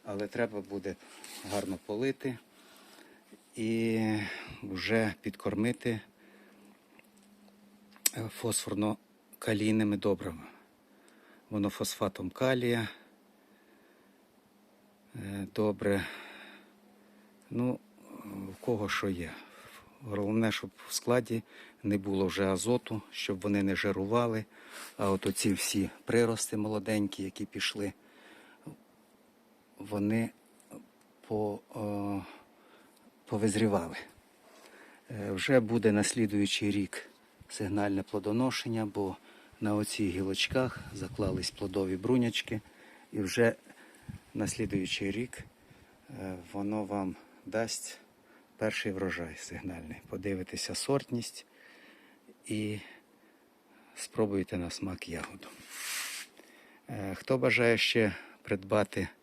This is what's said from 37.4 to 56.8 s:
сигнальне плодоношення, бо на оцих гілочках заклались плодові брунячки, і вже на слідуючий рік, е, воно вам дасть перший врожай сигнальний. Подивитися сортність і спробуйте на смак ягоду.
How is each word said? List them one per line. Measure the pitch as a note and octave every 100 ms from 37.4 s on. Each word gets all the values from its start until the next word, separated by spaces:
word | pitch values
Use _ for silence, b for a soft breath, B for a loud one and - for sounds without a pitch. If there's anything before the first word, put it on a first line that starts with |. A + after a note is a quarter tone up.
| -
сигнальне | - G2+ G#2 G2+ F#2+
плодоношення, | F#2+ G#2 G2+ A2+ B2+ - B2 A2+ G#2+
бо | G2+ G2 F#2 B B B -
на | G#2+ G#2
оцих | G#2 - G2+
гілочках | F2+ G2 F#2+ - C3 B2+ - -
заклались | G#2 F#2 - G2 F#2 F2+
плодові | - G2+ G2 F#2+ F#2
брунячки, | A#2 B2+ A#2+ - - A2 B B B B B
і | -
вже | G2 - A#2 A2 - - B B B B -
на | - G#2
слідуючий | - G#2 G2 F#2 - G2
рік, | G2+ B2 - - _ B B B B -
е, | B2 F#2+ F2+ F2
воно | G2 G2+ G#2+
вам | G2 G2+ F#2+ - B B -
дасть | A2 A2+ - - - - _ B B B -
перший | A2 - G#2+
врожай | F#2+ F#2+ F2 E2 D#2
сигнальний. | - E2 F#2 E2+ D#2 - -
Подивитися | F#2+ G2 F#2+ F#2 G#2 - F2+
сортність | - C#3 - A#2+ A#2 - - B B B B B B B - - -
і | G#2+ G#2+ G#2 B B _ b b b _ _ _ - - -
спробуйте | - - G#2+ G2 F#2 F#2+
на | F2
смак | - F#2+ F#2 -
ягоду. | D#2+ E2 - - - - - - - B B B B B B B B